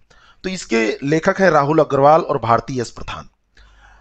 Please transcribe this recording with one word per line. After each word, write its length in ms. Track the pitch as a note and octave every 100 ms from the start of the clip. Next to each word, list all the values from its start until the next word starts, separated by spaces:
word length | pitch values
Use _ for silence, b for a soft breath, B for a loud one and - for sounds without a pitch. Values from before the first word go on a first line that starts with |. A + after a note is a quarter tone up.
| _ b b b
तो 60 | F#3+
इसके 500 | F#3 - A3+ A3 G#3
लेखक 380 | C#3 D#3 F#3 F#3+
हैं 100 | F#3+
राहुल 280 | D3+ C#3 D#3+
अग्रवाल 420 | C#3+ C3+ C#3 D#3+
और 180 | - C#3+
भारती 420 | A#2 A#2 - B2+
एस 100 | A#2
प्रधान। 380 | - - D#2 - _ _ b b b b b